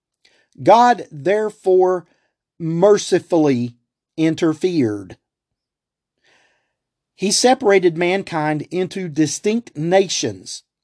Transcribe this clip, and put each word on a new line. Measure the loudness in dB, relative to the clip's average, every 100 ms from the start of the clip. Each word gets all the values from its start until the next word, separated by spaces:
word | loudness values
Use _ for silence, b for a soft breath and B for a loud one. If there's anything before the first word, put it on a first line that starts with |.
| _ _ _ _ _ -4
God, | 4 6 6 2 -4
therefore, | -8 -2 -2 -2 -4 2 4 4 0 -6 _ _ _ _ _
mercifully | -6 0 2 2 2 -2 0 0 2 0 -4 -10 _ _ _ -4
interfered. | -2 0 -2 0 -2 0 -2 -4 -12 -20 _ _ _ _ _ _ _ _ _ _ _ _ _ _ _ _ _ _ _ _
He | -4
separated | 0 2 2 2 2 2 0
mankind | -2 -2 -4 -4 -4 -4 -6
into | -8 -8 -8 -8
distinct | -4 -4 -2 -2 -4 -6 -8
nations, | 0 2 2 -4 -6 -8 -16 -18 _ _